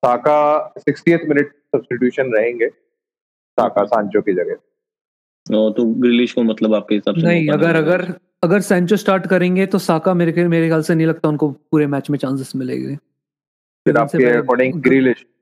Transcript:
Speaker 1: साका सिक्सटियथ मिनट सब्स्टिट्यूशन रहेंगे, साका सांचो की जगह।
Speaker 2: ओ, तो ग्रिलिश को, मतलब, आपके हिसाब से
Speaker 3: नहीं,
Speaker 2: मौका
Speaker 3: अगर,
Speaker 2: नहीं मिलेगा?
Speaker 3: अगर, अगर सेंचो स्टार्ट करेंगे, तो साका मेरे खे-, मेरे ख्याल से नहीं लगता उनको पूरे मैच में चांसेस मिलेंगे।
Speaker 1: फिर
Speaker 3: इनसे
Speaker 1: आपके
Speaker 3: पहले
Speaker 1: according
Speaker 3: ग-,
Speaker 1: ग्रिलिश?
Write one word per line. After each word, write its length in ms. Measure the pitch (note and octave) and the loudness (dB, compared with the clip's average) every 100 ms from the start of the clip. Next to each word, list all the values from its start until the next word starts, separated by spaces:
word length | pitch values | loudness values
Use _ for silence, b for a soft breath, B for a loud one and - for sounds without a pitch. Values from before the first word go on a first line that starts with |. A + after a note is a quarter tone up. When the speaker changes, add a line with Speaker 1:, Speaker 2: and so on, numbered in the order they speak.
| C3 | 0
Speaker 1:
साका 640 | B2 C#3 D3+ D3 D3+ - - | 0 2 2 2 0 -2 -8
सिक्सटियथ 400 | - C#3 - E3+ D#3+ | -6 -2 0 0 2
मिनट 200 | C#3+ D3 | 0 -2
सब्स्टिट्यूशन 720 | _ _ - - A#2+ B2 B2 | _ _ -4 -4 -2 -2 0
रहेंगे, 460 | C3 A2 A#2 A#2+ A#2+ - _ _ _ _ _ _ _ - | -2 0 0 0 -4 -4 _ _ _ _ _ _ _ -2
साका 240 | G#2+ G2+ | 0 0
सांचो 380 | G2+ A#2 G2+ G#2 | 0 0 0 -2
की 100 | G#2 | 0
जगह। 220 | F2+ E2+ - _ _ _ _ _ _ _ _ - G#2+ | -2 -2 -8 _ _ _ _ _ _ _ _ -4 0
Speaker 2:
ओ, 140 | A2 | 0
तो 140 | G#2 | 0
ग्रिलिश 480 | A#2 A2+ B2 A#2+ A#2+ | -2 0 2 2 0
को, 100 | - | 0
मतलब, 320 | A2+ A2 A2 | -2 0 0
आपके 200 | G#2+ - | 0 0
हिसाब 200 | G#2 - | -4 -2
से 80 | G#2 | -2
Speaker 3:
नहीं, 240 | E3 E3+ D#3 | 2 2 0
Speaker 2:
मौका 120 | D3+ | 0
Speaker 3:
अगर, 140 | E3 | 2
Speaker 2:
नहीं 100 | E3 | 2
मिलेगा? 220 | D#3 F3+ | 0 0
Speaker 3:
अगर, 100 | F3 F3+ _ _ | -2 -10 _ _
अगर 180 | E3+ G3+ | 0 0
सेंचो 360 | F#3+ F#3 F3 G#3 | 2 0 2 0
स्टार्ट 300 | - F#3+ F#3 | 2 -2 0
करेंगे, 400 | F#3 F3+ F#3 F#3+ | 0 2 0 0
तो 120 | G3 | -2
साका 360 | - E3 F#3+ | 0 -2 0
मेरे 180 | F3+ E3+ | 0 0
खे-, 160 | E3+ F3 | 0 0
मेरे 180 | E3 E3 | 2 2
ख्याल 160 | D#3+ | 0
से 120 | D#3 | 0
नहीं 120 | E3+ D#3+ | 0 0
लगता 220 | D#3+ D#3+ | 0 -2
उनको 220 | D3 D3+ | 0 -2
पूरे 360 | C3+ _ D#3 D3 | -4 _ 0 0
मैच 240 | C#3+ C3+ | -2 -4
में 80 | D3 | -4
चांसेस 340 | C3+ C3+ C3 C3+ | -4 -6 -6 -8
मिलेंगे। 400 | B2+ B2+ B2+ C#3+ | -6 -6 -8 -10
Speaker 1:
फिर 920 | _ _ _ _ _ _ _ _ - | _ _ _ _ _ _ _ _ 0
Speaker 3:
इनसे 120 | A#2+ | 0
Speaker 1:
आपके 180 | A#2 E3+ | 0 2
Speaker 3:
पहले 200 | B2 A#2+ | 2 2
Speaker 1:
according 380 | B2+ B2 C3 E3 | 0 0 0 0
Speaker 3:
ग-, 40 | |
Speaker 1:
ग्रिलिश? 460 | C3 C3+ C3 A#2 - _ | 2 4 2 0 -6 _